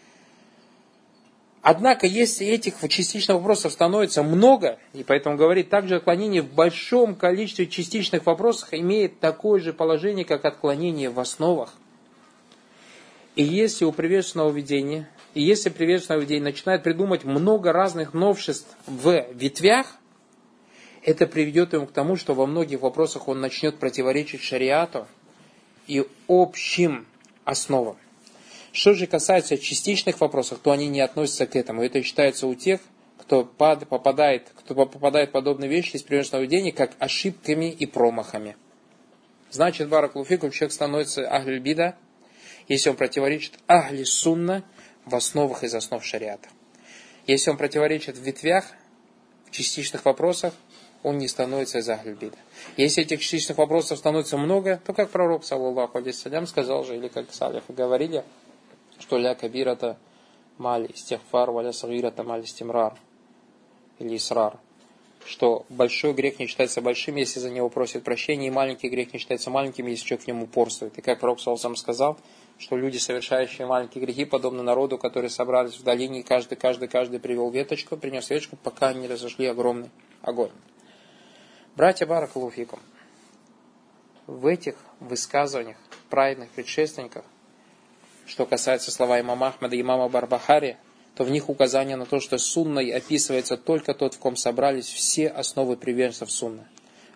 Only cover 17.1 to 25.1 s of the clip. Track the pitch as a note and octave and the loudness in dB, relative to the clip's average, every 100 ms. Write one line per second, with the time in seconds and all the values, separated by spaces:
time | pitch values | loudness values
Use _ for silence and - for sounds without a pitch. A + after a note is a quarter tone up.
17.1 | F3+ C3+ C#3 F#3 G#3+ F3 E3 F#3+ E3 D3+ | 0 0 2 4 4 4 4 2 0 -4
18.1 | D#3+ G3 G3 - C#3+ - - - C3 D3 | 0 2 2 -2 -6 -8 -18 -12 0 4
19.1 | E3+ B2 B2 C3+ - F3+ A#3+ C4 - _ | 4 2 -4 -4 2 4 4 2 -8 _
20.1 | _ _ _ _ _ _ - - - - | _ _ _ _ _ _ -20 -20 -4 0
21.1 | D#3 E3 D#3+ D3+ D#3 F3 F3 C#3 - D3 | 2 2 2 2 2 2 2 -2 -2 0
22.1 | F#3 - C3 C3+ E3 D#3 C3+ B2+ D#3 D#3 | 0 0 0 2 0 -2 -2 0 0 0
23.1 | C#3 - C3 C3 - D3+ D3 C3 C3 B2+ | -2 -6 -4 -4 -2 -2 -2 -4 0 0
24.1 | C#3 D3 C3+ - B2+ C3 D3 E3 C3 G#2 | 0 -2 -6 -6 -2 2 2 0 -4 -10